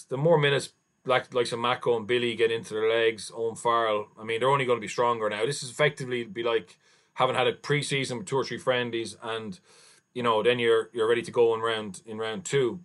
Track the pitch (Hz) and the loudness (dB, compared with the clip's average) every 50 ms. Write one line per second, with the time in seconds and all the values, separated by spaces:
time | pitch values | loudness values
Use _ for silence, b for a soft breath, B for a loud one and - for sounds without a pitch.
0 | - - 127 135 147 170 170 156 143 143 139 131 131 - - _ _ _ _ _ | -10 -8 -4 0 4 4 6 6 6 4 2 2 0 -4 -10 _ _ _ _ _
1 | _ 127 127 127 - - - 123 120 - 123 117 120 120 127 - - 123 120 113 | _ 0 0 0 0 0 0 0 0 0 -2 -2 0 0 0 0 2 0 0 0
2 | 107 101 123 123 120 120 113 107 117 113 113 113 92 - 107 107 110 110 113 117 | 0 0 0 0 0 0 0 2 2 2 0 -2 -4 -6 -4 -2 0 2 2 2
3 | 113 113 113 101 - - - 117 113 113 107 - - 120 117 117 113 110 107 104 | 2 2 0 -2 -6 -12 -8 -6 -4 -4 -4 -2 0 0 2 2 2 2 0 0
4 | 104 - _ 110 110 113 113 113 123 135 139 139 131 120 120 113 104 98 - - | -2 -6 _ -12 -6 -4 -2 0 2 4 4 4 2 2 0 0 -2 -4 -2 0
5 | 120 120 120 113 110 104 104 104 113 139 143 - 139 123 117 - 151 147 147 - | 2 2 2 0 0 -2 -2 0 -2 -2 -2 -4 -8 -8 -2 0 0 0 0 -2
6 | 135 123 123 120 117 110 95 117 113 120 113 110 90 - - b b b b b | -6 -6 -6 -6 -6 -6 -6 -4 -2 0 0 0 -2 -6 -12 b b b b b
7 | b b b - 127 127 120 127 123 120 113 - - - 147 147 135 - 143 135 | b b b 0 0 0 2 2 0 0 0 -2 -2 -2 -2 -2 0 -2 -2 -2
8 | 131 120 127 117 95 - 135 131 117 - 120 104 - 131 127 123 123 120 117 117 | -2 -4 -6 -8 -6 -4 -2 -2 -2 -4 -6 -4 -2 0 0 0 0 -2 -4 -4
9 | 113 101 92 - 117 113 113 113 110 104 92 - b b b b b b b b | -6 -8 -10 -10 -8 -8 -8 -6 -8 -10 -12 -14 b b b b b b b b
10 | b _ - 123 120 120 113 110 101 120 123 120 120 117 113 113 110 - - 120 | b _ -8 -2 2 2 2 4 4 4 2 4 4 4 4 4 2 0 -2 0
11 | 110 113 120 117 101 - - 120 117 113 113 110 113 113 113 110 107 104 92 - | 2 2 2 0 0 -2 2 4 4 4 4 2 0 -2 -2 -2 -4 -8 -10 -14
12 | - 113 107 110 110 110 110 98 90 - 139 139 127 117 101 90 90 | -14 -12 -10 -8 -6 -6 -6 -8 -6 -2 0 2 2 0 0 -4 -8